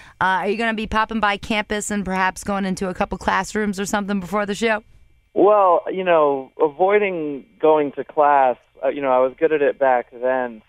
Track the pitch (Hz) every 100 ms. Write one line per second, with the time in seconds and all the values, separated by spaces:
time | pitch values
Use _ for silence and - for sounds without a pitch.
0 | - - 185 185 185 202 233 220 214 214
1 | 220 226 202 202 - 214 208 208 - 208
2 | 185 185 185 185 - 196 196 185 190 180
3 | 202 - - 190 190 208 208 190 202 208
4 | 196 202 175 208 202 196 226 214 - -
5 | _ _ _ - 196 214 190 170 - 185
6 | 185 165 147 139 131 - 156 143 185 208
7 | 202 175 151 139 - _ 151 156 147 131
8 | 127 - 147 143 131 120 _ - 135 131
9 | 135 127 131 123 160 151 139 - 135 123
10 | - 123 127 131 123 110